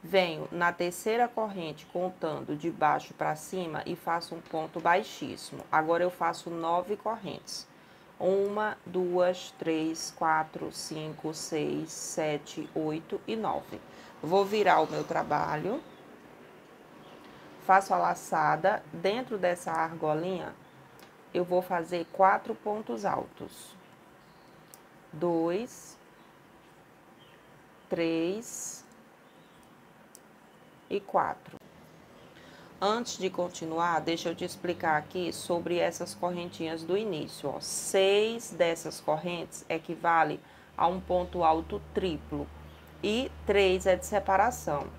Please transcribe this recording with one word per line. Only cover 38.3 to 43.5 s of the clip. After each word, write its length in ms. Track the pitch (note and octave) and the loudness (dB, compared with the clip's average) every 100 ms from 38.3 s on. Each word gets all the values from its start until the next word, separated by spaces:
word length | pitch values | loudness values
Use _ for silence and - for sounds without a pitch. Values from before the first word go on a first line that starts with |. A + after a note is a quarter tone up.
| A#3 - | -2 -8
dessas 480 | E3 E3+ E3 D#3 - | 2 2 2 -6 -6
correntes 680 | - D#3 F3 F3 D#3+ - - | -2 0 -2 -6 -8 -12 -6
equivale 680 | D#3+ - E3 E3+ E3 D3+ - - - - - | -6 -4 -2 4 4 4 0 -10 -20 -14 2
a 120 | E3+ | 2
um 120 | F#3 | 2
ponto 440 | - F3+ F3+ F3+ | 0 0 0 2
alto 380 | D#3+ D#3+ E3 G3+ - | 4 4 0 -8 -4
triplo 540 | G#3+ F#3 D3 - D3 - - - - - - | -2 0 -2 -6 -6 -6 -12 -18 -20 -20 -4
e 280 | G3+ A3 C4+ - | 0 0 -2 -4
três 400 | - | 2